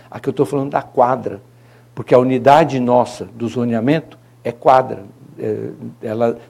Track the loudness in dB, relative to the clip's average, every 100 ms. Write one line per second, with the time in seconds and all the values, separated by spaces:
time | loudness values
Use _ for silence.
0 | _ -8 -8 -4 -2 -2 -4 -6 -4 0
1 | 2 0 -4 -12 -18 _ _ _ _ -14
2 | 2 4 4 2 4 4 4 0 2 2
3 | 0 -6 -16 -8 -6 -4 -2 -2 0 0
4 | -2 -18 _ _ -10 0 4 4 2 -8
5 | -14 -20 -20 -10 -6 -6 -8 -12 -16 -14
6 | -10 -2 -2 -4 -12